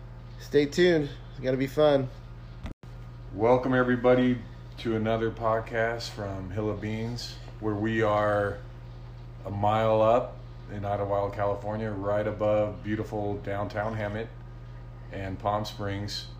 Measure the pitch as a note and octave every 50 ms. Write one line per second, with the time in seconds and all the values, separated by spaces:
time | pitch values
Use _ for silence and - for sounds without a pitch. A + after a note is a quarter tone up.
0 | - - - - - - - - - - - D3 D3 C#3+ - F3 F3+ F3+ E3+ D#3
1 | C#3+ C#3 - - - - - - B2 C3 C3 B2+ C3+ C3 - D3+ D3+ D3+ C#3+ C3
2 | C3 B2+ - - - - - - - - - - - - - - - - - -
3 | - - - - - - - G2 A2 A#2+ B2+ B2+ B2 B2+ B2+ B2+ B2 B2 B2 A#2
4 | A#2+ B2 B2+ B2+ B2+ B2+ B2 A#2 - - - - - - - - - A#2 A2 A2
5 | G#2+ A2 A2+ A2+ A2+ A2+ A2 - A#2+ A2 A2 A2+ A2 - A#2+ A2+ A2+ A2+ A#2 A2+
6 | - - - G#2+ G#2 G2 F#2+ F#2+ F#2+ F#2 F#2 G#2+ G#2+ G#2+ G2+ F#2+ G#2 G#2+ A2 A2
7 | A2+ A#2 A#2+ A#2 - - - - - - - - G#2+ G#2+ G#2 G2+ G#2+ A2+ A2+ A2
8 | A2 G#2 G#2 G#2 G#2 G#2 G#2 G#2 G2+ G2+ G2+ - - - - - - - - -
9 | - - - - - - - - - F#2+ G2 G2+ G#2 G#2 G#2+ A2 A2 A2 A2 A2
10 | A2 A2 A#2 B2+ - - - - - - - - - - G2+ G#2 G2+ G2+ G#2 G2+
11 | G2+ G2 G2+ G2+ G2+ G2 - G#2+ G2+ G2+ G2+ G2+ - G#2 G#2+ A2 A2+ G#2+ G2+ G2
12 | G2+ G2+ G#2 G#2+ G#2+ G#2+ F#2+ F#2 G#2+ G#2+ G#2+ G#2 G#2 G#2 - - - G#2 G#2+ G#2+
13 | G#2 - A2 G#2 G#2 G2+ G2+ G2+ - G2+ G2 G2+ G#2 G2 G#2 G#2 G#2 A2 A2 A2
14 | G#2 G2+ G#2 A2 A2+ A#2 - - - - - - - - - - - - - -
15 | - - - G2 F#2+ F#2+ F#2+ - A2 G2+ G#2 G#2+ G#2+ - - - G#2 G2+ G2 G2+
16 | G#2 G#2+ - - - - -